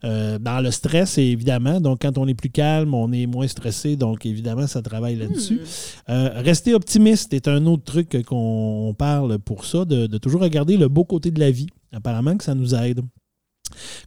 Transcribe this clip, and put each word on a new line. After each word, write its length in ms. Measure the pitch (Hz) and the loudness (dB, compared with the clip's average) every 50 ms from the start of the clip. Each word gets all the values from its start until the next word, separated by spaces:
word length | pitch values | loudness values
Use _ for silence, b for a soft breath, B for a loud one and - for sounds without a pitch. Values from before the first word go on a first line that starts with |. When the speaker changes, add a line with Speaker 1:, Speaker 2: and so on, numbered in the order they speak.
| - | -6
Speaker 1:
euh, 340 | 117 110 110 107 107 107 104 | -4 -2 -2 -2 -2 -4 -4
dans 220 | 113 117 120 131 | -4 -4 -2 0
le 100 | 131 127 | 0 0
stress, 460 | - - - 147 160 165 190 185 - | -2 -2 -2 0 2 2 2 2 2
évidemment. 640 | 156 135 123 120 113 120 135 127 123 123 139 170 190 | 2 2 4 2 2 0 0 0 2 2 2 2 2
Donc, 200 | 165 139 131 117 - | 2 2 0 0 0
quand 160 | 143 131 135 | -2 0 0
on 80 | 135 135 | 0 0
est 60 | 131 | 0
plus 160 | 113 - 131 | -2 -4 -4
calme, 420 | - - 147 151 156 156 156 151 135 | -2 0 2 2 2 2 2 0 0
on 180 | 120 113 117 | 0 0 0
est 140 | 123 123 123 | 0 -2 -2
moins 240 | 123 123 127 135 131 | -2 -2 -2 -2 -4
stressé. 480 | - - - 120 104 - - 147 147 | -4 -6 -6 -6 -6 -4 -2 -2 -2
Donc, 300 | 139 127 110 113 110 - | 0 0 -2 -2 -4 -4
évidemment, 400 | 113 107 107 113 120 117 127 143 | -6 -6 -4 -4 -4 -4 -2 -4
ça 160 | 139 - 127 107 | -4 -4 -6 -8
travaille 340 | 113 110 110 117 120 120 | -6 -6 -6 -4 -4 -4
là-dessus. 460 | 113 110 107 - 320 214 190 220 247 - | -4 -4 -4 -4 -4 -2 -2 -4 -4 -4
Speaker 2:
Hmm. 500 | - - - - - - - - - 120 | -8 -12 -14 -14 -14 -16 -14 -6 -2 0
Speaker 1:
Euh, 160 | 127 131 135 - 117 123 | 0 0 0 -2 0 2
rester 320 | 165 170 - - 240 233 | 2 2 2 4 2 2
optimiste 580 | 214 180 - - 214 214 214 220 208 - - 147 | 2 2 2 4 6 6 6 6 4 2 -2 -4
est 160 | 135 - 147 | -2 0 2
un 160 | 143 143 156 | 2 2 4
autre 200 | 165 170 147 - | 4 2 2 0
truc 380 | - 135 165 170 165 - 123 117 | -2 -2 -2 -2 0 -2 -4 -2
qu'on 680 | - 131 123 117 113 113 110 110 110 107 107 110 110 104 - | -2 -2 -2 0 0 0 0 -2 -2 -2 -2 -2 -4 -2 -2
parle 400 | 143 147 147 143 139 123 107 104 | 0 0 2 0 0 0 -2 -2
pour 260 | 107 - 110 - - | -4 -6 -8 -8 -6
ça, 220 | - - 170 185 | -4 -2 -2 0
de, 200 | 170 143 123 117 | 2 2 2 2
de 120 | 107 107 110 | 0 -2 -2
toujours 240 | - 131 143 180 190 | 0 0 2 2 2
regarder 340 | 170 151 151 143 160 202 | 2 2 2 2 4 4
le 120 | 196 151 131 | 4 4 4
beau 160 | 139 160 170 | 4 2 2
côté 260 | - 196 165 147 170 | 2 0 -2 -2 -2
de 100 | 160 156 | 0 2
la 100 | 151 139 | 2 2
vie. 180 | 127 120 143 170 - _ _ _ - | 2 2 -2 -8 -12 _ _ _ -14
Apparemment 420 | 110 107 123 113 113 123 151 180 | -8 -4 -4 -2 0 0 0 0
que 80 | 208 - | 0 -2
ça 100 | 160 139 | -2 -2
nous 200 | 131 127 120 127 | 0 0 0 2
aide. 260 | 117 120 123 123 123 127 123 - _ _ _ _ _ _ _ _ _ - B B B B B B B B | 2 0 0 -2 -2 -6 -8 -12 _ _ _ _ _ _ _ _ _ -18 B B B B B B B B